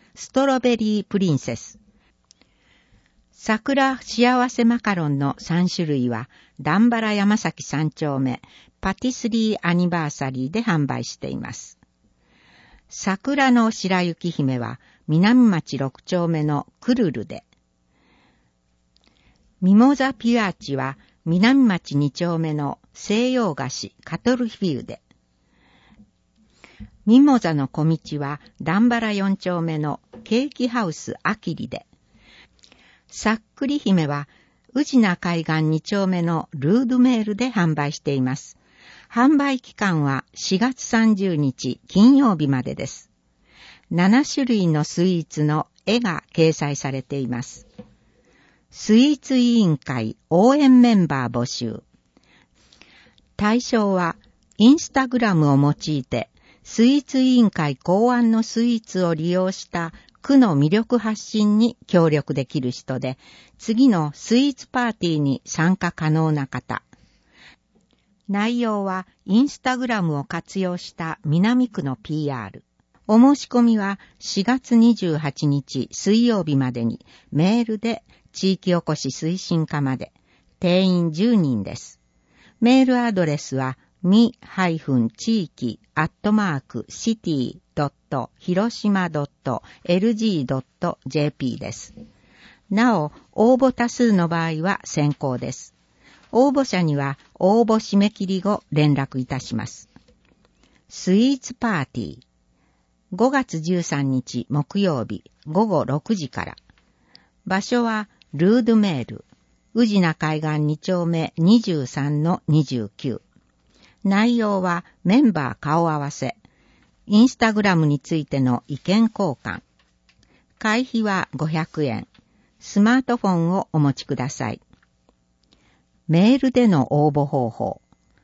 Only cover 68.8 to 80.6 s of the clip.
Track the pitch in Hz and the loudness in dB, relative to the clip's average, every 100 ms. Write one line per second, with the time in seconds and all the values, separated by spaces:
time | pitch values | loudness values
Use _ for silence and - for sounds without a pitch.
68.8 | 196 185 - _ - 208 277 - 254 254 | -4 -6 -10 _ 0 2 2 -2 -4 -4
69.8 | 254 220 170 143 139 165 - 196 185 180 | -2 -2 -2 -4 -6 -10 -8 -6 -4 -6
70.8 | - - 160 - 151 165 208 247 247 - | -10 -12 -10 -6 -2 2 2 2 0 -2
71.8 | 139 127 - 156 147 127 98 110 _ _ | -6 -6 -6 -6 -4 -6 -10 -16 _ _
72.8 | _ _ - 220 269 285 - 247 233 220 | _ _ 2 6 6 4 -2 0 2 2
73.8 | 196 196 - _ - - 196 254 - 233 | -2 -8 -14 _ -8 -4 -2 -2 2 4
74.8 | 233 226 185 151 151 - 147 143 - 135 | 4 4 0 -2 -4 -2 -2 -2 -4 -8
75.8 | - - 196 220 240 208 156 139 127 117 | -8 -4 0 2 2 0 0 0 0 -2
76.8 | 117 - _ - - 143 180 233 226 214 | -4 -6 _ -20 -6 0 2 2 -2 -4
77.8 | 226 226 _ _ _ - 190 185 185 175 | -6 -6 _ _ _ -4 -2 -2 0 -2
78.8 | - 151 135 - 160 185 - 170 151 147 | -2 -4 -6 -6 -6 -6 -2 -2 -2 -4
79.8 | 139 127 - _ _ _ _ - | -4 -4 -10 _ _ _ _ -4